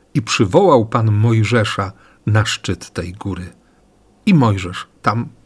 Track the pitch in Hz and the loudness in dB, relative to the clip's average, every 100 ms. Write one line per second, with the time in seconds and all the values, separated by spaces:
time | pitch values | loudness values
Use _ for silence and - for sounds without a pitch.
0 | _ 143 - - 104 151 196 135 113 120 | _ -6 -4 -2 2 4 4 4 2 0
1 | 110 104 117 113 101 117 101 - 95 - | 0 2 2 2 2 0 0 -4 -8 -10
2 | _ _ - 107 104 - - 87 - - | _ _ -2 0 0 -6 -8 -8 -8 -12
3 | 87 92 101 90 90 _ _ _ _ _ | -10 -10 -10 -10 -12 _ _ _ _ _
4 | _ _ - 170 117 98 90 90 - _ | _ _ 2 4 4 0 -4 -12 -16 _
5 | - 110 117 - | -4 -2 -6 -12